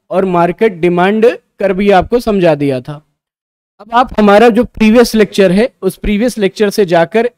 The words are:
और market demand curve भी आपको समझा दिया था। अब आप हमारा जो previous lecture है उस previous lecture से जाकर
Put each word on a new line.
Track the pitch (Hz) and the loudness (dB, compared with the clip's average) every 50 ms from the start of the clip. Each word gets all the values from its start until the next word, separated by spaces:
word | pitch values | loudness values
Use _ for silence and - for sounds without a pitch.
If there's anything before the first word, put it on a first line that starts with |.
| _ - | _ -6
और | 165 185 196 | -4 -2 -2
market | 190 175 175 170 175 175 - 226 220 185 | 0 0 0 0 -2 -2 -2 -2 -2 -2
demand | 165 160 175 175 175 180 196 214 220 220 240 339 - _ _ _ - | -2 -2 -2 0 0 0 0 0 2 0 0 0 -2 _ _ _ -4
curve | 202 190 190 | -4 -4 -2
भी | 185 208 202 | -2 0 2
आपको | 196 185 - - 233 254 | 2 2 0 0 -2 -4
समझा | - 226 208 196 170 165 151 | -2 -2 -2 0 0 0 0
दिया | 143 143 143 131 127 | 0 -2 -4 -4 -6
था। | 123 - 147 143 - _ _ _ _ _ _ _ _ _ _ _ _ _ _ - | -8 -12 -16 -18 -20 _ _ _ _ _ _ _ _ _ _ _ _ _ _ -20
अब | 208 220 233 | -12 -4 -2
आप | 240 254 226 - - | -2 -2 -2 -2 0
हमारा | 214 208 202 208 226 247 | 2 4 4 4 4 4
जो | 202 214 240 | 2 2 -2
previous | - _ - 220 214 214 247 233 - - | -4 _ 0 0 2 4 4 2 2 2
lecture | 220 208 - - - 196 185 175 | 0 -2 0 0 0 0 2 2
है | 202 233 262 _ _ 196 | 0 -2 -2 _ _ -8
उस | 190 - | -8 -8
previous | - - 208 208 196 233 254 - 220 | -6 -6 -4 -2 -2 -2 -4 -2 -2
lecture | 202 185 - - 214 202 | -4 -4 -2 -2 -4 -2
से | - - 208 | 0 0 0
जाकर | 165 180 170 170 165 - 220 233 240 - | 0 0 0 0 0 -2 -2 -2 -4 -4